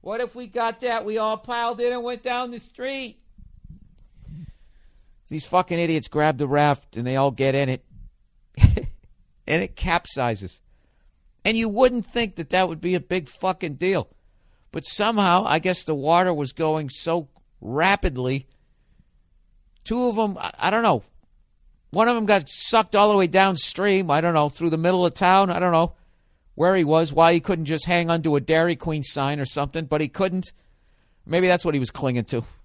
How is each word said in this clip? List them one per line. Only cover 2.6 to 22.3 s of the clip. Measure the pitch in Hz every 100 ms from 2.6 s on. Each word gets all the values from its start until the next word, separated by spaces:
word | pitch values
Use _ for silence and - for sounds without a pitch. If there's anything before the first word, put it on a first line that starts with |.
street. | - - 254 269 254 - _ - - - - - - _ - - - 156 170 - - - - _ _ - _
These | 156 -
fucking | 185 180 170
idiots | 170 160 123
grab | 151 151 135
the | 143
raft | 143 147 139 - 107
and |
they | 123 131
all | 139
get | 117 135 135
in | 139
it. | 127 _ - - _ _ _ _ -
<laughs> | - - - - _ _ _ _ -
And | 160
it | 190 -
capsizes. | 190 170 - - 123 107 95 - _ _ _ _ _ _ _ _
And | - 226
you | 226
wouldn't | 208 254 247 202
think | 240 226 -
that | 156
that | 185 185
would | 160
be | 175 180
a |
big | 139 185 147
fucking | - 190 185 170
deal. | 135 180 190 - _ _ _ _ _ _
But | -
somehow, | - - 208 220 190 180 -
I | 156
guess | 185 180
the | -
water | 151 139 170 185
was | 160 139
going | - 156 156 147
so | - - 170 151 _ _ _
rapidly. | - 131 175 202 180 127 127 135 135 _ _ _ _ _ _ _ _ _ _ _ _ _
Two | - 226 247
of | 214
'em, | 220 190
I, | - -
I | 175
don't | 214
know. | 233 135 - - _ _ _ _ _ _ _
One | 180 226
of | 240
'em |
got | 208